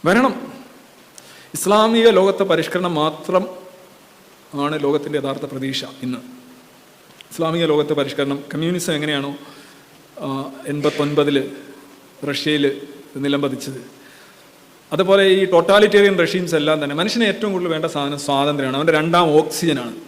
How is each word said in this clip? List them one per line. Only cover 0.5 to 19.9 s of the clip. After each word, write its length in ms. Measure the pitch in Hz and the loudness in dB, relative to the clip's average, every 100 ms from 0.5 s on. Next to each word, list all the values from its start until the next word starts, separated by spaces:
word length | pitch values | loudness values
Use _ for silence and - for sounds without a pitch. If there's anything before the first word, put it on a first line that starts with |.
| - - - - - - - - - - 156 | -18 -20 -20 -20 -20 -20 -20 -20 -20 -14 -6
ഇസ്ലാമിക 500 | 180 208 220 226 226 185 | 2 4 4 6 6 6
ലോകത്തെ 240 | 190 190 190 | 4 2 2
പരിഷ്കരണം 440 | 165 - 180 180 160 | 0 0 -2 -2 0
മാത്രം 420 | 156 151 - 180 214 - - - - - - - - - - 143 | -2 -4 -2 -2 -2 -12 -20 -20 -20 -20 -20 -20 -20 -20 -14 -6
ആണ് 140 | 143 156 | -4 -2
ലോകത്തിൻ്റെ 340 | 143 147 143 147 | 0 -2 -2 -6
യഥാർത്ഥ 260 | 135 131 139 | -4 -6 -8
പ്രതീക്ഷ 300 | 135 135 131 - - 127 | -8 -6 -6 -10 -10 -10
ഇന്ന്. 120 | 123 - - - - - - - - - - - | -10 -12 -20 -20 -20 -20 -20 -20 -20 -20 -20 -20
ഇസ്ലാമിക 340 | - 165 170 165 | -4 -2 0 2
ലോകത്തെ 220 | 147 147 147 | 2 0 0
പരിഷ്കരണം, 400 | 139 - 139 139 - | -2 -2 -4 -4 -8
കമ്മ്യൂണിസം 400 | 143 160 175 175 156 | -6 -4 -4 -4 -4
എങ്ങനെയാണോ, 320 | 151 143 139 143 - - - - - - - - 143 | -2 -4 -6 -10 -18 -20 -20 -20 -20 -20 -20 -12 -8
ആ, 20 | 135 139 - - | -8 -10 -12 -10
എൺപത്തൊൻപതിൽ 680 | 147 147 147 147 147 147 139 131 - - - - - - - 147 | -4 -4 -2 -2 0 2 0 -2 -10 -20 -20 -20 -20 -20 -12 -8
റഷ്യയിൽ 340 | 139 156 151 143 143 - - - 135 | -4 -2 0 0 -2 -12 -20 -16 -6
നിലംപതിച്ചത്, 560 | 139 139 143 127 - 127 117 - - - - - - _ - - _ 151 | -2 -2 -2 -4 -10 -14 -16 -20 -20 -20 -20 -20 -20 _ -20 -20 _ -2
അതുപോലെ 280 | 185 196 196 190 | 4 4 6 4
ഈ 20 | 185 | 4
ടോട്ടാലിറ്റേറിയൻ 640 | 180 165 202 214 208 202 190 | 4 6 6 6 6 6 4
റെഷീംസ് 320 | 160 185 175 156 | 0 0 -2 0
എല്ലാം 180 | 147 156 | 0 0
തന്നെ 120 | 143 143 | -2 -2
മനുഷ്യന് 240 | 196 233 220 | -2 0 0
ഏറ്റവും 200 | 196 214 | 0 -2
കൂടുതൽ 160 | 185 175 156 | -2 -2 -2
വേണ്ട 100 | 160 151 | -4 -4
സാധനം 240 | 143 143 143 | -4 -6 -2
സ്വാതന്ത്ര്യമാണ്, 520 | 139 143 143 131 135 | 0 2 0 -2 0
അവൻ്റെ 160 | 160 156 | 2 2
രണ്ടാം 260 | 160 170 170 151 | 2 2 4 4
ഓക്സിജനാണ്. 580 | 156 - 170 139 120 | 2 -2 -2 -2 -4